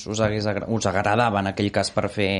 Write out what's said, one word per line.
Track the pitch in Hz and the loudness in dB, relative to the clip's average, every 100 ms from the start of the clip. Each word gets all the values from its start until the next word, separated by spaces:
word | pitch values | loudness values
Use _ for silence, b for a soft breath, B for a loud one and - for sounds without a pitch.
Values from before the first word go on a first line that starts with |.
| - | -8
us | 107 | -2
hagués | 107 107 104 | 0 0 -2
agra-, | 98 - | -2 -2
us | 110 101 | -2 0
agradava | 92 101 107 120 101 | 0 2 2 2 2
en | 98 | 0
aquell | 98 101 101 | 0 0 0
cas | 98 | 0
per | - 101 | -2 -2
fer, | - 98 | 0 0